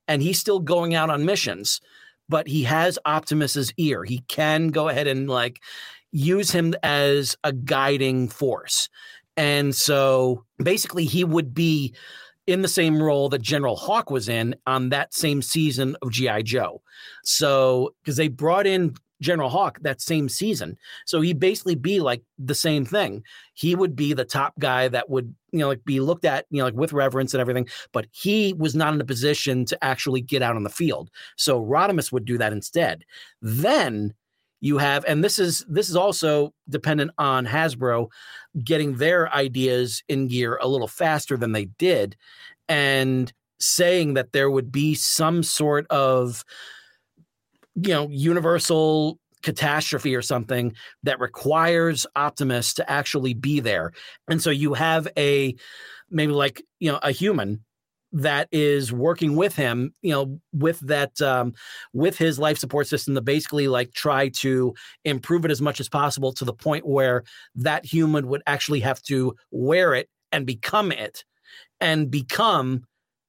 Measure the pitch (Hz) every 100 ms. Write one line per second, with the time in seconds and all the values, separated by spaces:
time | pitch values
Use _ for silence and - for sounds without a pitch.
0 | - 147 156 180 - 196 156 175 170 165
1 | 160 143 160 202 - 90 104 - - -
2 | - _ - 156 151 151 123 156 170 170
3 | 151 156 - 156 143 143 127 - 156 110
4 | 98 123 - - 156 156 160 156 156 135
5 | 143 131 139 127 120 - - - - -
6 | _ 151 147 190 185 180 165 170 160 143
7 | 143 143 135 - 151 131 127 135 139 143
8 | 131 127 123 - 135 107 - - - -
9 | - - _ - 147 143 143 131 - 139
10 | 135 131 127 123 - - 139 214 - 175
11 | 156 160 175 165 139 139 165 156 135 -
12 | - - - _ - 185 185 - 165 156
13 | 156 143 139 135 113 147 135 104 - 226
14 | - 135 107 117 117 127 - 131 127 139
15 | 135 - 156 143 - 160 156 127 131 147
16 | 131 113 127 107 107 123 92 95 _ -
17 | - - - - 147 135 131 127 139 -
18 | - 135 156 127 151 185 202 190 170 -
19 | _ - 143 170 135 165 180 - 151 131
20 | - 165 139 - 208 160 82 - - -
21 | - 165 165 156 190 220 185 156 151 202
22 | 143 120 - - 131 139 165 151 127 208
23 | 147 101 - - - - 160 180 185 131
24 | 147 135 123 143 143 - 139 127 131 120
25 | - 131 120 - _ 170 143 127 - 135
26 | 139 170 160 135 - 147 127 113 156 147
27 | 135 127 131 135 123 127 123 - - 120
28 | 110 - 190 214 202 175 156 143 156 151
29 | 127 123 143 147 139 127 120 - 135 131
30 | - 131 123 139 120 113 101 - 165 82
31 | - - - - - 123 110 143 202 175
32 | - 127 113 120 107 104 - 165 143 82
33 | - - - _ 110 117 190 285 156 107
34 | 104 - _ _ _ _ 143 143 143 139
35 | 147 151 196 - 175 165 - 165 208 170
36 | 202 - 156 151 147 - - 135 160 151
37 | 147 - 143 131 120 147 160 123 127 117
38 | 113 - - - - 156 117 160 147 127
39 | 151 180 160 143 135 127 131 123 123 113
40 | - 135 131 123 120 123 127 139 110 -
41 | 165 151 - 131 117 107 98 - 180 143
42 | 101 - - - - - - 151 139 135
43 | 131 131 123 - _ - - - 175 180
44 | 156 131 127 143 139 135 123 135 151 151
45 | - - 160 170 165 - 151 147 143 143
46 | 135 127 123 120 - - - - - _
47 | _ _ _ _ _ _ _ - 190 156
48 | 147 139 156 170 160 170 - 160 156 156
49 | 151 - _ _ - - 151 151 - -
50 | 143 127 - 127 110 123 120 110 - -
51 | 147 127 123 - 135 156 170 170 165 135
52 | - 143 147 - 139 123 - - - 143
53 | 139 147 131 117 135 147 113 95 82 -
54 | - - - 165 165 139 147 127 160 160
55 | 160 - 143 143 135 123 - - - -
56 | - 160 151 143 143 - - - 160 143
57 | 143 127 190 175 101 110 - _ _ _
58 | _ 156 147 143 156 156 147 143 127 120
59 | 151 175 160 147 196 175 131 120 135 -
60 | 185 143 139 147 _ 151 156 165 135 147
61 | 139 - 143 127 123 110 - - - 123
62 | 170 - 165 139 151 156 131 147 143 147
63 | - 135 120 147 - 147 139 123 123 -
64 | 151 139 139 - 135 127 123 - - -
65 | 151 135 - 175 165 135 147 - 127 147
66 | 143 135 135 131 123 104 - 147 - 139
67 | 131 123 - - - 123 139 147 - 160
68 | 156 151 127 143 151 143 - 147 123 131
69 | - 139 127 - _ 123 127 175 180 131
70 | - _ _ 156 131 113 - 320 196 123
71 | 107 - - _ _ - - - 165 156
72 | 143 143 127 - 220 175 131 131 - _
73 | _ _